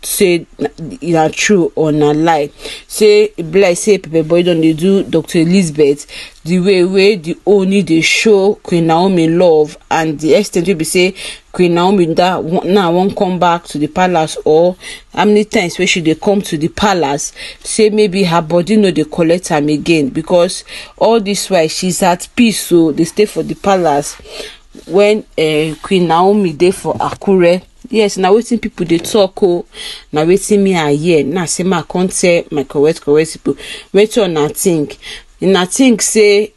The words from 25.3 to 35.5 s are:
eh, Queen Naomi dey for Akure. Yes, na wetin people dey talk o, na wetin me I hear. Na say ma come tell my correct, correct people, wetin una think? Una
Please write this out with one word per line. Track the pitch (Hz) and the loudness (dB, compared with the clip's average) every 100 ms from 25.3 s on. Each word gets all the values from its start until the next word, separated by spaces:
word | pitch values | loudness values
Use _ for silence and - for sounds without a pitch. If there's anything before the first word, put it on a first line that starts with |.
| - | -4
eh, | 160 151 156 147 | -2 0 -2 -6
Queen | - 190 175 | -2 0 2
Naomi | 160 185 208 190 | 2 2 2 0
dey | 151 180 | 0 0
for | 190 160 | 0 -6
Akure. | 120 143 - - 190 175 185 - _ - | -4 -6 -6 0 2 4 2 -4 _ -6
Yes, | 214 208 190 | -2 -2 0
na | 185 | 2
wetin | 214 240 233 | 2 0 -4
people | 220 - 170 | -6 -8 -2
dey | 170 | -2
talk | - 226 190 - | 0 0 0 0
o, | 190 175 - - - - - | -2 -2 -6 -16 -16 -16 -8
na | 151 | -2
wetin | 160 196 - 208 | 2 0 2 0
me | 196 180 | 2 0
I | 151 | 0
hear. | 147 165 160 | 0 2 0
Na | 135 175 | 0 -4
say | 165 - | -6 -4
ma | 185 180 | -2 -2
come | 151 175 185 | -4 -4 -4
tell | - 180 170 - | 0 0 0 -2
my | 151 | -6
correct, | 135 151 147 165 | -4 0 0 0
correct | - 147 160 | 0 0 0
people, | - - 143 - - - | -4 -6 -6 -8 -18 -2
wetin | 196 214 240 190 | 0 2 0 -2
una | 160 147 | 0 -2
think? | 147 196 165 143 - - - - _ | -2 -2 -2 -4 -8 -18 -20 -20 _
Una | 175 | 0